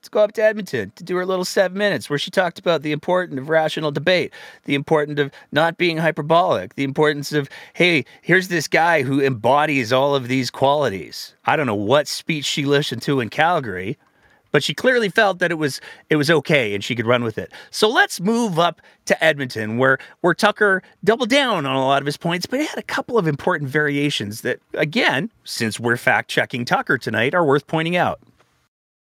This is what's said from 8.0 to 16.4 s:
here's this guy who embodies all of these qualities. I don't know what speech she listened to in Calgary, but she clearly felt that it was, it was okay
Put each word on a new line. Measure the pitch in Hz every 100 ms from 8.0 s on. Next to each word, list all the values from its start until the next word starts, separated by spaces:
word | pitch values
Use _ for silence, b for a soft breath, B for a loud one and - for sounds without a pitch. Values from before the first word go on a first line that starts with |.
| - B
here's | - 180 185
this | 170 143
guy | 165 165 165
who | 131 139
embodies | 135 120 117 143 156 139 110
all | 127 143 143
of | 120
these | 131 120
qualities. | - 135 147 135 95 76 - - _ -
I | 143
don't | 135
know | 104
what | 101 143 143
speech | - - 156 139
she | - 139
listened | 143 147 120
to | - 139
in | 113
Calgary, | - 160 175 123 90 95 131 b b b b b
but | 151
she | -
clearly | 151 254 247 208
felt | 214 208 180
that | 175
it | 165
was, | 151 - B B B
it | 156
was | 139
okay | 165